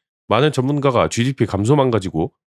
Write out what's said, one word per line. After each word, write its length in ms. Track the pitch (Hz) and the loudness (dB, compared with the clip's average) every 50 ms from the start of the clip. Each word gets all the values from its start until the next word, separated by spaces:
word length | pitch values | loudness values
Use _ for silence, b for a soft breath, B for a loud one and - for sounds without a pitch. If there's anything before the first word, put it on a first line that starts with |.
| _ _ _ _ _ | _ _ _ _ _
많은 240 | - 101 117 147 156 | -2 0 2 2 2
전문가가 560 | - 135 127 139 147 143 135 139 120 107 82 | 0 0 0 0 -2 0 0 0 2 2 0
지디피 380 | 80 - 113 120 139 135 - 113 | 0 0 0 -2 -2 0 -2 -2
감소만 440 | - - 98 104 117 151 143 131 127 | -2 -2 -2 0 2 2 2 2 2
가지고 440 | 113 104 95 90 - 78 82 - - _ _ _ | 0 -2 -2 -4 -4 -4 -4 -4 -6 _ _ _